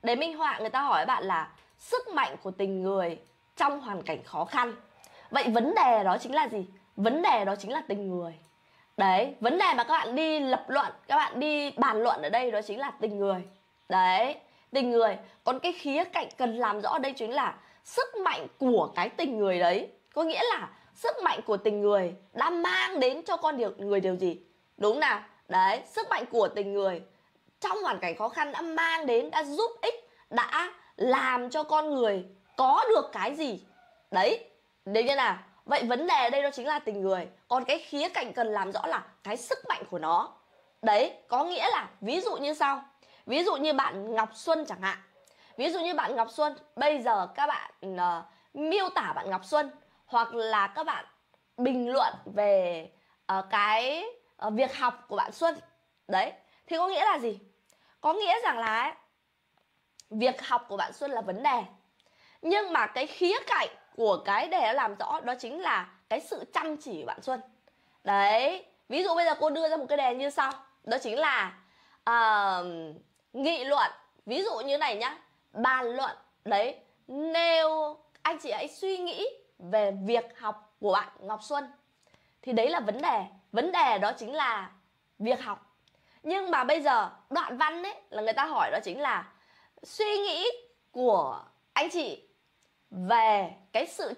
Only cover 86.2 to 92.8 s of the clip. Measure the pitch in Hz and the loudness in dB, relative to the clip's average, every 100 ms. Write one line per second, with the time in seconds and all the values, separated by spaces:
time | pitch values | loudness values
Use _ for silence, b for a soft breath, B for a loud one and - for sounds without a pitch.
86.2 | 302 381 381 302 247 320 294 240 185 - | -4 -4 0 0 2 2 4 2 0 -6
87.2 | _ 294 320 247 311 330 370 440 _ 214 | _ -4 -4 0 -2 -2 -10 -12 _ -6
88.2 | 220 220 302 269 131 156 202 208 285 202 | -2 0 0 0 0 -2 -4 -6 -4 -4
89.2 | 180 b b b b _ - - 427 415 | -6 b b b b _ -20 -4 -2 0
90.2 | 403 320 392 480 - _ _ 247 254 196 | -2 -2 -2 -4 -14 _ _ 0 2 2
91.2 | 139 107 - _ _ - 320 349 254 151 | 0 -6 -14 _ _ -2 0 -2 -4 -8
92.2 | _ _ _ _ _ _ | _ _ _ _ _ _